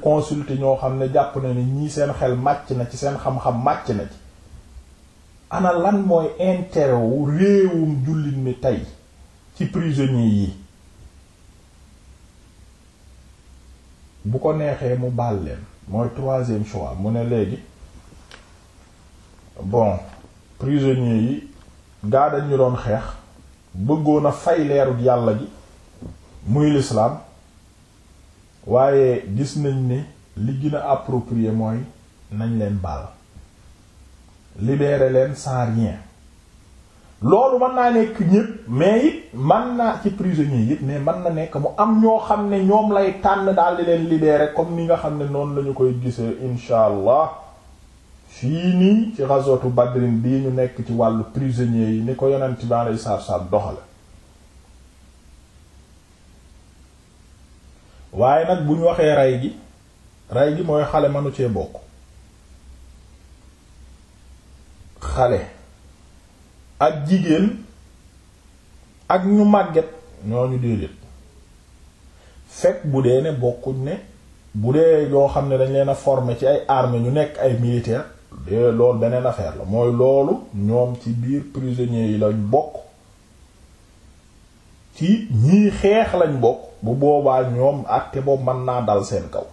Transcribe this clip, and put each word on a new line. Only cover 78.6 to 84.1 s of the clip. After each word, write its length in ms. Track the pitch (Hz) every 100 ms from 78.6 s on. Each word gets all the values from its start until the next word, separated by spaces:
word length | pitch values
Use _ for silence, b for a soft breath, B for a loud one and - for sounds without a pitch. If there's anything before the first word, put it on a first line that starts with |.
| 120
loolu 280 | 113 120 110
beneen 260 | 117 127 127
affaire 300 | - 87 -
la. 60 | 92
Mooy 260 | 110 120
loolu 460 | 120 127 135 139 - - 101
ñoom 400 | 101 117 123 120
ci 100 | 117
biir 320 | 117 123 143 139
prisonniers 540 | 139 127 123 120 117 110
yi 60 | 107
lañ 160 | 107 110
bokk, 380 | 104 135 - - - _ _ - _ - - _ - - - _ -